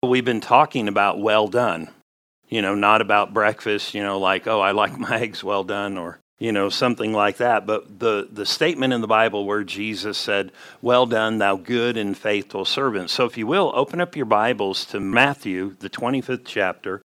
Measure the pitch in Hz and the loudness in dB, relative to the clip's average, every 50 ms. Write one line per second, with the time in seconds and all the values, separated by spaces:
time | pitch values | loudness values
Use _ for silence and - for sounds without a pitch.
0 | - 123 127 127 123 127 120 110 - - 123 131 151 156 - 135 110 104 101 104 | 2 4 2 2 2 2 -2 -2 2 4 6 6 6 4 0 -2 -2 0 2 2
1 | 101 101 85 101 101 110 107 107 107 104 92 120 123 110 85 82 82 - - _ | 2 2 2 0 0 2 4 4 2 2 0 0 0 0 -2 -4 -8 -12 -16 _
2 | _ _ _ _ _ _ _ _ _ _ 117 113 101 95 101 104 101 101 107 110 | _ _ _ _ _ _ _ _ _ _ -4 -2 0 0 0 2 4 4 4 4
3 | 110 98 104 104 101 - 101 110 107 104 107 - - 113 104 101 - - - 104 | 4 4 2 2 2 2 0 2 2 2 0 -2 -4 -2 -2 -2 -4 -6 -8 -6
4 | 101 101 98 98 98 92 95 92 - 113 113 107 95 98 98 104 104 - - 131 | -4 -4 -2 0 0 0 0 0 0 -2 0 2 2 2 2 2 0 0 -2 -6
5 | 120 - 123 113 117 110 98 - - 98 101 98 95 90 104 101 101 101 98 92 | -6 -4 -2 -2 -2 -4 -8 -10 -6 -4 -4 -4 -2 -4 -4 -4 -4 -6 -6 -8
6 | 85 85 85 _ _ _ _ _ 113 117 107 101 98 98 95 - 135 123 120 - | -8 -10 -12 _ _ _ _ _ -4 -2 0 0 0 0 0 0 0 0 0 0
7 | 117 107 110 107 101 101 95 - 123 120 117 107 98 101 110 104 - - 101 92 | -2 -2 0 2 2 2 2 0 2 2 2 2 0 0 -4 -4 -4 -10 -10 -2
8 | 120 113 107 101 98 - - 101 101 - - - 160 165 170 139 131 131 127 117 | 0 0 0 0 -2 -6 -8 -8 -4 -4 -2 0 0 0 0 0 0 0 0 0
9 | 113 104 110 110 113 - 98 104 101 98 104 107 101 90 - 98 107 110 107 90 | 0 2 4 4 4 4 2 -2 -4 -2 -2 -4 -4 -6 -8 -8 -6 -6 -6 -6
10 | 92 107 98 - - - 104 101 98 95 _ - - - - _ - 117 123 123 | -6 -6 -6 -6 -4 -2 -2 -2 -2 -4 _ -20 -20 -20 -20 _ 0 4 4 4
11 | 127 120 123 110 110 110 113 110 101 98 98 95 87 - 123 120 117 120 120 113 | 4 4 2 0 2 0 0 2 2 2 2 0 -2 -4 -2 0 0 0 0 -2
12 | 104 101 95 - - 107 104 101 95 _ - 98 95 - - - 135 131 110 98 | -2 -4 -4 -4 -2 -2 0 0 -2 _ -8 -4 -2 -2 -2 0 0 0 -2 -2
13 | 90 85 - - 127 120 - 120 110 113 165 196 190 147 - 123 139 - - 170 | -4 -4 0 0 0 -2 -2 -4 -2 0 2 2 2 2 2 0 0 0 0 -4
14 | 180 175 - 151 131 107 113 104 107 117 123 107 104 98 95 - - - - 110 | -4 -4 -4 -6 0 2 2 2 4 2 0 0 -2 -2 -2 -4 -6 -6 -6 -4
15 | 101 95 98 120 131 143 139 - - 107 92 92 95 101 95 _ - 95 - - | -2 2 2 4 2 2 0 -6 -6 -6 -4 -4 -6 -6 -10 _ -14 -12 -10 -6
16 | 120 120 135 135 120 - 127 123 - - - 113 98 92 87 - - 98 92 101 | -4 -2 -2 -4 -2 -4 -6 -6 -6 -6 -2 -2 0 0 -2 -6 -8 -8 -8 -8
17 | _ _ | _ _